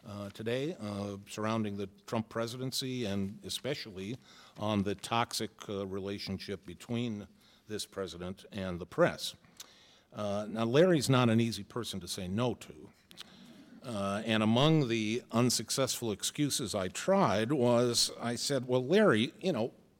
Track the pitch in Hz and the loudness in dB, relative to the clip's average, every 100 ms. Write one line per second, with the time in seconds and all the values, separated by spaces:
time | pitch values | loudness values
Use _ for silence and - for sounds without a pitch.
0 | - 101 101 - 110 127 147 185 104 101 | -14 -12 -12 -8 -4 -2 -4 -6 -8 -6
1 | 101 101 101 - 107 113 107 101 98 - | -6 -8 -10 -4 -2 0 -2 -4 -8 -10
2 | - 117 110 113 117 127 127 - 131 127 | -6 -4 -4 -4 -4 -6 -6 -4 -4 -4
3 | 107 101 98 107 92 - 123 147 113 95 | -2 -2 -2 -6 -8 -6 -4 -6 -8 -8
4 | 98 127 - - - - 104 104 98 98 | -8 -8 -12 -20 -20 -4 0 2 0 -4
5 | - 113 120 - 110 _ - 98 98 98 | 0 0 0 -2 -6 _ -8 -6 -6 -6
6 | 98 101 - 95 - 98 - 85 - 117 | -6 -6 -6 -8 -6 -10 -10 -16 -6 -4
7 | 120 104 95 _ _ _ - 104 - 98 | -4 -6 -10 _ _ _ -10 -10 -8 -6
8 | 92 87 90 95 - 104 95 87 87 - | -8 -6 -10 -10 -10 -6 -6 -6 -6 2
9 | 165 - - - _ - - - - _ | 2 2 -10 -12 _ -20 -20 -20 -20 _
10 | _ - 104 101 107 107 113 131 185 165 | _ -6 -4 -4 -4 -2 2 6 6 6
11 | 123 131 120 113 117 104 98 123 107 98 | 4 6 6 4 2 -4 -8 -8 -6 -8
12 | 87 - 90 101 123 101 - 76 - _ | -8 -8 -4 -2 -2 -4 -12 -18 -20 _
13 | _ - - - - - - - 131 104 | _ -20 -20 -20 -20 -20 -20 -16 -8 -2
14 | 98 101 113 110 107 117 151 160 127 117 | -2 -2 0 2 4 6 6 6 4 0
15 | 107 117 - 113 123 - 110 - 127 - | 0 -2 0 2 4 2 -2 -2 -2 -2
16 | 117 98 - - 147 - 107 104 92 - | -4 -2 -4 -2 -2 0 -2 -2 -4 -4
17 | - 196 147 101 110 147 120 120 123 117 | 2 4 4 4 2 2 4 6 4 2
18 | - - 117 120 - 139 123 127 127 190 | 0 -2 -6 -4 -2 -2 0 0 4 6
19 | 208 110 117 - 185 135 120 - _ | 6 6 2 -2 -2 -2 -4 -6 _